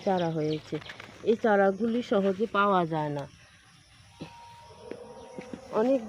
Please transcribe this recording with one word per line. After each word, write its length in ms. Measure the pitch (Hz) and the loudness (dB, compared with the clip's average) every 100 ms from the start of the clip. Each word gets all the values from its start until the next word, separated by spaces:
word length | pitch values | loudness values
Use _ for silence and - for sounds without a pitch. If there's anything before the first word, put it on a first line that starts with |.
চারা 260 | - 185 170 165 | 0 0 0 -2
হয়েছে। 380 | 151 156 - 151 - - - - - | -2 -4 -6 -10 -10 -16 -18 -6 0
এই 80 | 226 | 2
চারাগুলি 560 | 233 202 196 196 226 233 240 | 4 4 4 2 0 -2 0
সহজে 340 | 208 196 185 220 202 | 2 2 0 0 2
পাওয়া 240 | 202 190 170 | 4 4 2
যায় 260 | 160 151 143 | 0 -2 -4
না। 60 | 139 - - - - - - - - - - - - - - - - - - - - - - - - 202 | -8 -14 -20 -20 -20 -20 -20 -20 -20 -18 -18 -18 -20 -20 -20 -20 -18 -16 -18 -20 -18 -16 -16 -16 -6 0
অনেক 200 | 240 269 | 2 2